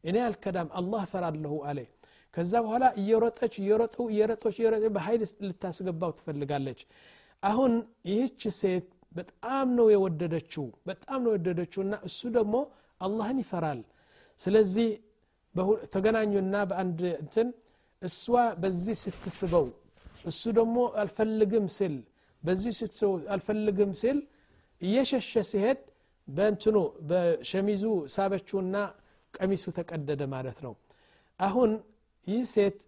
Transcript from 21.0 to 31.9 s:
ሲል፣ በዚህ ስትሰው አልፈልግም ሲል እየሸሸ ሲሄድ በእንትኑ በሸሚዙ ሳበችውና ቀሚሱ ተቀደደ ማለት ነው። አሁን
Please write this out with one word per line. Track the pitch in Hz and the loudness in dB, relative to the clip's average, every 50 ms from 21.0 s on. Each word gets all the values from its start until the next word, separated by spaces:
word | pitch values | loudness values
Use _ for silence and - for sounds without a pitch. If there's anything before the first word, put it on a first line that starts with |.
| 208 - - - 220 220 220 220 214 190 214 233 202 | -4 -4 0 -2 0 0 2 0 2 2 2 0 0
ሲል፣ | 175 - - 202 175 147 131 110 _ _ _ _ _ _ _ - | 0 -2 -2 -2 -2 -2 -6 -10 _ _ _ _ _ _ _ -2
በዚህ | 165 185 185 202 240 208 | -2 -2 0 -2 -4 -4
ስትሰው | - 233 196 - - 214 196 190 170 - 202 | -4 -8 -8 -2 0 0 0 0 -2 -4 -4
አልፈልግም | 202 190 - - 214 214 214 214 190 190 208 196 185 | -6 -4 -2 -2 -2 0 0 0 2 2 2 0 0
ሲል | - - 240 277 294 277 _ _ _ _ _ _ _ _ _ _ _ | 0 0 2 2 0 -2 _ _ _ _ _ _ _ _ _ _ _
እየሸሸ | 175 185 214 254 269 - 277 247 - - - 226 196 | -2 2 2 2 2 2 0 -2 -2 0 0 0 0
ሲሄድ | - - 202 196 240 269 - - - _ _ _ _ _ _ _ | 2 0 2 2 2 0 0 -4 -20 _ _ _ _ _ _ _
በእንትኑ | - 139 160 202 214 208 - - 214 214 208 170 143 - - | -8 -2 0 2 2 2 2 0 2 4 4 2 0 -4 -10
በሸሚዙ | 160 147 180 180 175 170 170 - 120 - - 190 196 208 208 196 202 226 214 180 147 | -4 -2 0 2 4 2 2 0 -2 -4 -2 0 0 0 0 0 0 0 0 -2 -2
ሳበችውና | 135 - - 196 196 196 180 196 - - 196 185 185 190 208 202 190 - _ _ _ _ _ _ _ - | -4 -2 -2 0 0 0 -4 -4 -4 -4 -4 -2 -2 -2 -2 -4 -4 -8 _ _ _ _ _ _ _ -8
ቀሚሱ | - 190 190 196 - - 180 | -4 0 0 0 -2 -2 -6
ተቀደደ | - 180 170 - 170 160 143 139 151 139 147 | -6 -6 -8 -6 -8 -6 -4 -4 -2 -2 -2
ማለት | 135 135 131 131 127 117 - | -4 -4 -6 -8 -8 -10 -10
ነው። | 147 123 107 _ _ _ _ _ _ _ _ _ _ _ _ - | -12 -12 -12 _ _ _ _ _ _ _ _ _ _ _ _ -2
አሁን | 185 196 196 247 254 220 214 214 - _ | -2 2 4 4 4 4 2 -2 -6 _